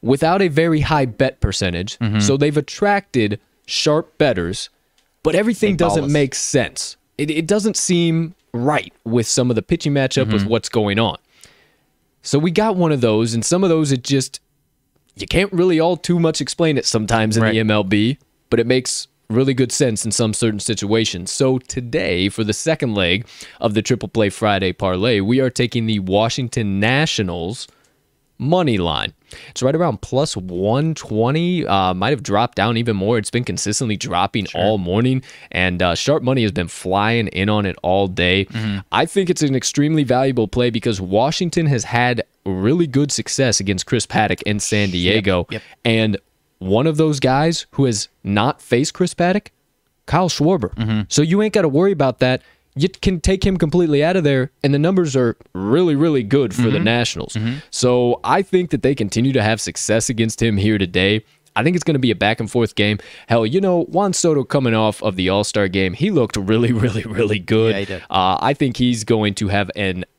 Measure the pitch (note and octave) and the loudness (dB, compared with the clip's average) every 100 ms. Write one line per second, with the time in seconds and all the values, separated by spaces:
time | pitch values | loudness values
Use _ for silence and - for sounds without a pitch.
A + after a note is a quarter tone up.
0 | A2 C#3 D#3+ F#3 F#3+ D3 E3 D#3 C3 D#3 | 2 2 4 4 2 2 2 2 2 2
1 | C3 G#2+ C3 - A2 F#2+ G2 E2+ F#2 - | 0 0 -2 0 -4 0 -2 -2 -6 -4
2 | A2+ G#2 G#2 C#3 D3 D3+ C#3 - G3+ G3+ | -2 0 2 2 2 0 -4 -2 0 0
3 | - C3+ G#2 G#2 _ _ - - - D3+ | 0 0 0 -2 _ _ -10 -4 0 0
4 | D#3+ _ D3 C#3+ E2+ F#2+ - _ _ _ | -2 _ 2 2 -2 -6 -10 _ _ _
5 | _ _ - E3 G#3+ A3+ G#3+ F3+ E3+ E3 | _ _ 0 2 2 0 0 2 2 2
6 | C#3+ D3 C#3 - - C#3 G#2+ - - - | 2 2 0 -2 -2 0 0 -4 -12 -12
7 | _ - D3 D#3 E3 G#3 G#3 F#3+ - F3 | _ -8 -4 -4 0 0 0 -2 -2 0
8 | E3+ E3 E3 - _ A#2 B2 D3 F#2+ _ | 2 0 -2 -10 _ -4 -2 -2 -4 _
9 | - A#2 A2+ - B2 A#2 - E3+ D#3 C#3+ | -2 -2 0 0 0 0 -2 -2 0 0
10 | C3 - G#2 G#2 G2+ A2+ - A#2+ G#2 G2+ | 0 0 0 0 2 -2 0 -2 0 2
11 | A2+ - _ _ - _ _ _ _ _ | 0 -2 _ _ -20 _ _ _ _ _
12 | _ _ - C#3 E3 F3 G#3+ F#3 E3+ D3 | _ _ -2 0 0 0 0 2 2 2
13 | A#2+ G#2+ A#2 A#2 A2 F3 F#3+ D#3+ D3+ C3+ | 2 2 0 -2 0 0 2 2 2 -2
14 | - C#3 C3 - _ _ _ _ _ _ | 0 -2 -2 -10 _ _ _ _ _ _
15 | _ - F#2+ D#3+ G3 F3+ F3+ D#3+ D#3+ F3 | _ -14 -2 0 0 2 2 2 2 0
16 | - F3 E3 D#3 C3 - E3 C#3 - A#2 | 0 2 2 0 -6 -2 0 0 0 -2
17 | G#2+ A#2 A2 G#2+ A2 G#2+ A2 G#2+ G2 G#2 | 0 0 2 2 2 2 2 2 2 2
18 | A2 C#3 _ _ _ A#2 A#2 B2+ B2+ - | 2 -2 _ _ _ 0 2 0 0 -8
19 | - _ _ A2 C3+ B2+ B2+ - C#3 G#2+ | -10 _ _ 0 0 0 -2 0 0 0
20 | A2+ G2+ A2+ G#2+ A#2 G#2 - A2 G2+ A2+ | -4 -2 -2 0 -2 -2 -4 -4 0 0
21 | A2 F2+ F#2 - C3+ C3 - - B2 D3+ | 0 -4 -8 -2 0 0 -4 -10 -6 -4
22 | E2+ F2 F#2+ - G#2+ G#2+ - D#3+ B2 G#2 | -2 0 0 -2 -4 -2 -2 -2 -2 0
23 | F2 F#2+ A#2 - - - A2+ G#2 G#2 A#2+ | 2 0 -2 -16 -20 -4 -2 0 0 -2
24 | G2+ A2+ G#2 - G#2+ G2 F#2+ F#2 G2 F#2 | -2 0 0 0 0 0 -2 -2 -2 0
25 | G#2+ A2 G2 B2+ C3 - B2 A#2+ A2+ G#2+ | 0 0 2 2 0 0 -2 -2 -2 -2
26 | F#2+ G2 A2+ - A#2+ - G#2+ G2 G#2+ C3 | 0 2 2 -2 -6 -4 -2 0 2 2
27 | D#3 - G2 F2 E2+ A#2+ - _ _ _ | 0 -2 -4 -4 -6 -8 -14 _ _ _
28 | _ _ _ _ C3+ F3+ D#3+ G#2+ E2+ D2 | _ _ _ _ 0 0 2 0 0 -2
29 | G#1 - _ - - - B2+ D#3 F3 A2 | -6 -10 _ -20 -18 -2 0 0 0 -2
30 | - C3 D3+ - F#2 F2+ G2 A#2+ D#3+ D#3 | -4 -2 -2 -4 -6 -2 0 2 0 -4
31 | - G#2+ A#2 D3+ F3 F3+ - G2 F#2 F#2 | -6 -2 0 0 0 -2 0 0 2 0
32 | G2+ C#3 A#2 G2+ A#2+ - G2+ A#2 A#2 G#2 | -2 -2 -2 0 0 0 0 0 -2 -2
33 | F#2+ A#2 G2+ A#2 A#2 F2 - G#2 B2 G#2 | 0 0 -2 -4 -4 -6 -4 -4 -2 -4
34 | - F2 G2 - F#2+ F2 F#2 A2 F2 G2 | -4 -2 -2 -2 -4 -2 0 0 0 0
35 | B2 C3 - - - - F#2 F2+ F2+ E2+ | 2 0 -4 -20 -10 -2 -2 0 0 0
36 | - D3+ B2 C3 A2 F2 E2+ - F#2 F#2+ | 0 0 2 0 0 0 -6 -6 -2 0
37 | G#2 A#2 G#2 - F#2+ G#2+ G2 - D#2+ F#2+ | 2 0 -2 -2 0 0 -2 -4 -2 0
38 | G2 F#2 F2+ F#2+ G2 A2+ A2 G2 - F#2 | 0 0 2 2 0 -4 -6 -6 -4 -2
39 | D#3+ - F3+ F3+ D3+ C3+ - - D3 D#3 | 0 0 0 0 0 0 -2 -2 0 0
40 | C3+ B2 C3+ B2 G#2+ - B2 A2+ A#2+ G2+ | 2 2 2 0 0 0 0 0 -2 -4
41 | F#2 G2 C3 D3+ F3+ E3 D#3+ C3+ G2+ A#2+ | 0 0 0 -2 -2 0 0 0 -2 0
42 | B2 A#2+ - _ - F#2 G2 E3 E3+ C3 | 0 -2 -6 _ -6 -2 0 2 0 0
43 | D3 - A2 - C3+ G#2 G2 F#2+ - B2 | 0 -2 -6 -2 0 0 0 -4 -2 -2
44 | - - G#2+ F#2 - G#2 - G#2+ G2+ F2+ | -2 0 0 0 -2 -4 -2 0 0 0
45 | F2 G#2+ G2+ F#2 E2+ A2 - - A#2 A2+ | 2 2 2 0 -2 -8 -12 -6 -2 0
46 | A2 G2 _ _ _ _ F#2 G#2 D3+ D3+ | 0 -2 _ _ _ _ 0 0 2 2
47 | D#3+ D3 C3+ C3 D#3+ E3+ - - C3+ G#2+ | 0 2 0 2 0 -2 -8 -2 0 0
48 | - _ - G2+ A#2 - - A#2+ D3 - | -6 _ -2 0 0 -2 -2 0 0 -2
49 | F3+ - F3 G3 - _ _ _ _ _ | -4 0 0 0 -4 _ _ _ _ _
50 | - D3+ F3+ - D3+ F#3 G2+ - A2 G#2+ | -2 0 0 0 2 2 -2 -4 -2 -2
51 | G2+ - D#3 F#3+ G#3+ G#3+ E3 C3+ F#3+ F3+ | -2 0 2 2 2 2 2 2 2 2
52 | C3+ B2 B2+ B2+ _ _ _ - D3+ - | 0 0 0 0 _ _ _ -2 -2 0
53 | - F#3 - F#3+ G3+ F#3 D#3+ F3 E3+ C#3+ | -2 0 0 0 0 0 0 2 2 2
54 | D3+ F#3 D3+ C3+ B2+ _ C#3+ C#3 D#3+ F#3+ | 2 2 2 2 -2 _ 0 2 2 2
55 | E3+ C3 B2 A2 - F2+ G2 C3+ F3+ C#3+ | 2 2 2 0 -10 -6 0 2 4 2
56 | E3 C#3+ G#2 C#3 B2+ D#3 A#2 - G#2 A#2+ | 2 2 2 2 2 0 0 2 2 0
57 | A#2 - - A2 A2+ C3+ - - B2 B2 | 0 -4 -8 -4 -4 -6 -10 -2 2 2
58 | B2 A#2+ - D3+ G3 F#3 F3+ C3+ B2 C#3 | 2 0 0 0 2 0 0 0 0 0
59 | G#2 A2 B2+ B2+ G#2+ A2+ - - - A2 | -2 0 0 2 0 -2 -4 -8 -2 0
60 | - A2+ A2+ - A#2 G2+ G#2 G#2+ F#2+ F2+ | 0 -2 -2 0 0 2 2 2 0 2
61 | F#2+ G#2+ - _ _ - B2+ F3 D3+ D3 | 2 0 -4 _ _ -2 0 0 0 0
62 | B2+ F#2+ G2+ A2 G#2+ B2 A2+ - G#2 G#2 | 0 2 0 0 -2 0 -2 0 0 0
63 | - - - A#2 A2 D#3 G3 F3 - D#3+ | -6 -20 -2 0 2 0 2 0 0 -2
64 | G3+ F3+ E3+ D3+ B2+ D3 B2+ A2 A2 G#2 | -2 0 0 0 0 0 2 2 0 0
65 | - F#2 F2+ F#2+ G#2 G#2+ G2 F#2+ F#2+ F2 | -4 -2 0 0 0 0 0 0 -2 0
66 | F3+ F3+ A#2 - F#2+ A2 A#2+ A#2+ A#2 G#2+ | 0 0 0 -2 0 2 2 0 0 -2
67 | - G#2 A2 G#2 F2+ A2 A2+ G2+ G2+ F#2+ | -6 -2 -2 -2 0 2 2 0 -4 -8
68 | - F#2+ F#2 F#2 A#2 C#3+ C#3 A#2+ B2 A#2+ | -4 0 0 0 -2 0 -2 0 0 0
69 | A2 A2+ G#2+ G2+ G#2 G2+ F#2+ - G2 F2+ | 0 0 0 -2 -2 -2 -2 -4 -4 -4
70 | F2+ | -8